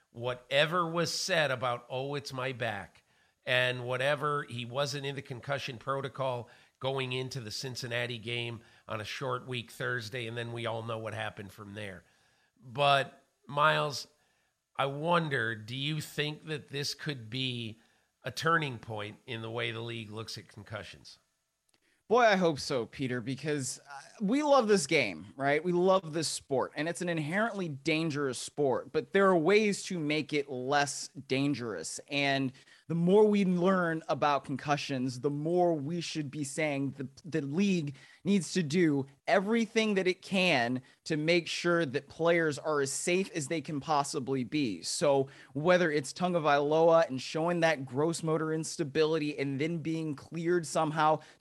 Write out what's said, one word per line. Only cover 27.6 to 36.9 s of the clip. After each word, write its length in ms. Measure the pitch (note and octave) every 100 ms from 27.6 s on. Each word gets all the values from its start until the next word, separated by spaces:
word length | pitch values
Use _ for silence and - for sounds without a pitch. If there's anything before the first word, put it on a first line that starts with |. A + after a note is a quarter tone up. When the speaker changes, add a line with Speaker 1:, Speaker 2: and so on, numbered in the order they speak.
| E3+
Speaker 2:
dangerous 680 | C3+ D#3+ D#3 E3 C#3 C#3 A#2+
sport, 540 | - - C#3 G#2+ -
but 200 | D#3 D3+
there 140 | G3 G3
are 100 | F3
ways 440 | D#3 G#3+ G#3+ F#3+
to 140 | - F3+
make 360 | D3 D3+ C#3+
it 160 | D3+ C#3
less 580 | B2+ B2+ C#3+ C#3 - - C#3 -
dangerous. 760 | C3 C#3+ B2 A#2+ F2 D#2+ - -
And 420 | C#3+ C#3 C3+ C3+ - - - -
the 60 |
more 300 | E3+ F3 G#3
we 220 | G#3+ G#3 F#3
learn 560 | F3 F3+ F#3 E3 D#3+ -
about 360 | C#3+ D3 C#3
concussions, 760 | - B2+ D3+ C#3+ - C3+ C3 B2
the 100 | C#3+
more 420 | C#3+ D#3 F3+ F3
we 280 | D#3 C#3 F3
should 280 | D#3 D#3+ C#3
be 140 | D3+
saying 500 | C#3 - D#3 C#3 C#3